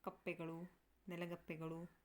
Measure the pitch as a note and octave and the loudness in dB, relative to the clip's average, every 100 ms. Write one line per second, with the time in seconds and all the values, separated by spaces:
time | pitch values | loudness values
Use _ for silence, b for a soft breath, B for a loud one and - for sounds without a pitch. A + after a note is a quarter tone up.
0 | - - - E3+ E3 E3 F3+ - - - | -4 -2 0 2 2 0 -4 -8 -20 -14
1 | - F3 F3 E3+ - D#3+ D#3+ E3 E3+ - | -4 0 0 0 -2 0 0 0 -4 -8